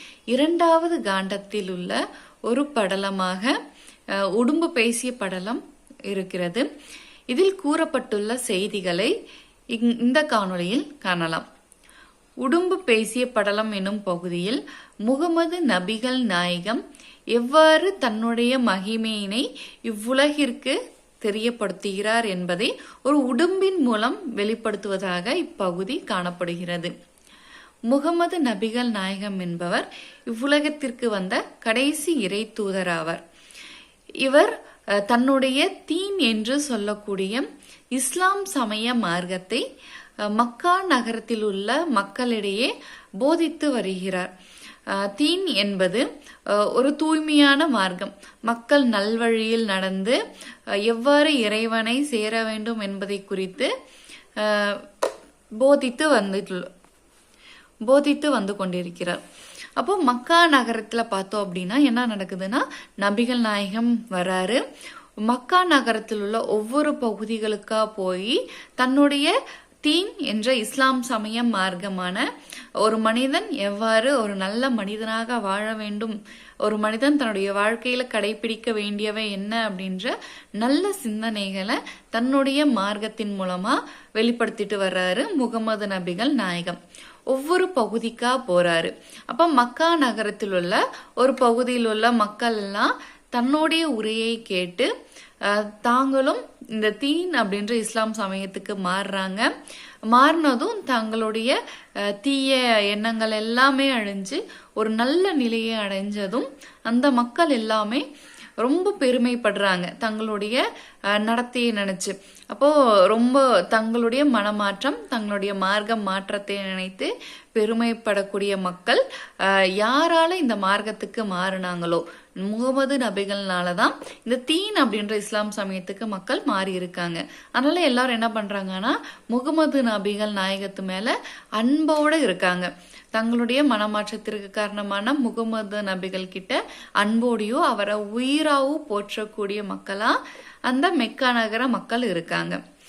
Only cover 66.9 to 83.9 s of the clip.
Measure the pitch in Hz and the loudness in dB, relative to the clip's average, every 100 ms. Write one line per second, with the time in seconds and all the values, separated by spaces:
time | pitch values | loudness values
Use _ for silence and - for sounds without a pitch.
66.9 | - 233 196 214 226 220 208 - 220 214 | 0 -4 -4 -6 -4 -2 -4 -2 0 0
67.9 | 214 185 185 202 330 508 - - - 254 | 0 -2 -2 -2 -2 -2 -14 -14 -2 2
68.9 | 269 285 285 302 466 - - - _ 302 | 6 4 4 2 2 -2 -18 -20 _ 0
69.9 | 320 403 466 311 214 226 254 220 - 262 | 2 0 -6 -4 -2 0 0 0 2 2
70.9 | 262 240 226 214 233 240 202 190 180 196 | 2 -2 -4 -2 0 0 2 0 -2 -6
71.9 | 185 180 196 339 - - - - - 214 | -4 -4 -4 -4 -6 -18 -18 -10 2 2
72.9 | 220 220 226 262 330 427 277 202 202 226 | 4 2 2 2 0 -2 -4 -4 -2 2
73.9 | 220 247 285 214 196 190 226 262 226 196 | 4 4 2 0 -2 -4 -2 0 0 -2
74.9 | 214 220 226 226 240 196 196 214 220 208 | -6 -4 -4 -2 -4 -2 -2 -4 -6 -6
75.9 | 208 220 208 - - - - 214 214 214 | -6 -6 -8 -12 -20 -20 -2 0 2 0
76.9 | 220 277 294 233 196 196 202 208 226 254 | 2 2 4 2 0 -2 2 0 0 -2
77.9 | 247 247 220 202 214 233 220 240 214 208 | -2 -2 -2 -2 -2 -6 -4 -2 -2 -4
78.9 | 208 214 214 214 196 202 226 220 185 190 | -2 -2 -2 -4 -4 -4 -2 -2 -4 -6
79.9 | 185 226 415 - - - 202 233 294 403 | -4 -4 -6 -10 -20 -12 -2 2 2 2
80.9 | 392 233 214 226 214 196 196 190 294 - | -2 -6 -4 -4 -4 -4 -4 -2 -4 -4
81.9 | - _ 226 247 277 269 277 302 220 202 | -18 _ -2 2 4 4 4 4 2 0
82.9 | 208 220 220 208 196 185 180 208 302 - | -2 -6 -6 -6 -4 -4 -2 0 -2 -2